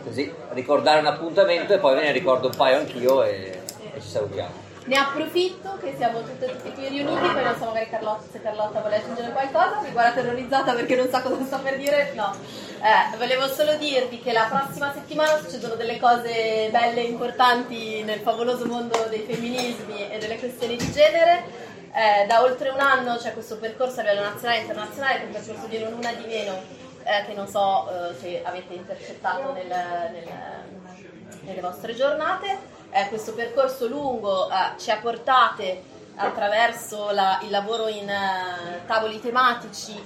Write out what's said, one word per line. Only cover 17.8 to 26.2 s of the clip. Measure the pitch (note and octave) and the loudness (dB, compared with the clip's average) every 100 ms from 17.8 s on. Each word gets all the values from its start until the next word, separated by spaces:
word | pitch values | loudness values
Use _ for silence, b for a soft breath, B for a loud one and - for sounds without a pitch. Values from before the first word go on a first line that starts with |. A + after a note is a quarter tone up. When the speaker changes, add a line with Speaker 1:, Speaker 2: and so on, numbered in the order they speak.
| A3 G#3+ | -6 -6
Speaker 2:
nel | G#3+ G#3 | -4 -2
favoloso | A3 A3 A#3+ A#3+ A#3 | 0 0 0 0 -2
mondo | A#3+ A#3 A3+ A3 | -4 -2 0 0
dei | A3 - | -4 -4
femminismi | A3+ A#3+ B3 B3 A3 G#3 G#3 G3+ | -4 -4 -4 -4 -6 -8 -8 -8
e | G#3+ | -6
delle | G#3+ A3+ | -6 -6
questioni | B3 - A#3 A#3+ | -6 -6 -6 -2
di | - | -4
genere. | - D4+ E4 E4 F4 - B B B B | 6 6 8 6 6 2 B B B B
Eh, | - A3 G#3 G3+ | 2 6 6 6
da | A3+ | 6
oltre | B3+ B3+ C4+ | 6 4 -2
un | C4 | 2
anno | C#4 B3+ B3 A#3 | 4 4 2 -4
c'è | A#3 | -4
questo | A3 A3 G#3+ | -8 -10 -8
percorso | A3 A3 B3+ B3 | -8 -2 -4 -2
a | |
livello | G#3+ G3+ | 0 2
nazionale | G3+ G#3 A#3+ A3+ | 0 -4 -2 -2
e | |
internazionale, | G#3 G#3 G#3+ - C4+ A#3 | -2 -6 -8 -4 0 0
che | |
è | A#3 | -2
un | |
percorso | G#3 G#3 G#3+ A3+ | -10 -10 -12 -8
di | A3 | -6
Non | A3 | -6
Una | A#3 A#3+ | -4 -6
Di | G#3+ | -6